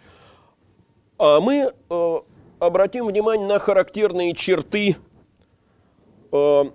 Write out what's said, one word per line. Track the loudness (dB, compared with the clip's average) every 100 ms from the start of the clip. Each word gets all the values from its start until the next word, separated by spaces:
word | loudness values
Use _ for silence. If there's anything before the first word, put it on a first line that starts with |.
| _ _ _ _ _ _ _ _ _ _ _ 0
А | 4 4
мы, | 2 0 -2 -6 _
э, | -4 -2 -4 -8 -20 -20 _
обратим | -2 0 0 -2 -4
внимание | -2 0 -2 0
на | -2
характерные | 2 0 0 -2 -2 -2 -4
черты, | -4 -2 -2 -2 -2 0 -2 -8 _ _ _ _ _ _ _ _ _ _ _ _
э, | 0 2 2 0